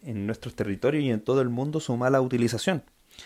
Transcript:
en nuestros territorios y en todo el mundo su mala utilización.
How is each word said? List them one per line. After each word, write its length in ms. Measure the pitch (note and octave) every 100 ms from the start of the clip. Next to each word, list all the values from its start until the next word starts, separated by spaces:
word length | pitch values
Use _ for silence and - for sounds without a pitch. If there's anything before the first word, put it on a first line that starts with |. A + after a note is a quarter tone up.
en 240 | D#3+ G#2+ G2+
nuestros 300 | A2+ B2 -
territorios 480 | G2+ F#2+ B2+ D3+
y 60 | C#3
en 100 | A2
todo 200 | A2+ C3+
el 100 | B2
mundo 280 | A#2+ C#3+ D#3
su 180 | - A#2+
mala 240 | B2+ C3+
utilización. 640 | B2+ B2 A#2 A2+ - E3+ - _ _ -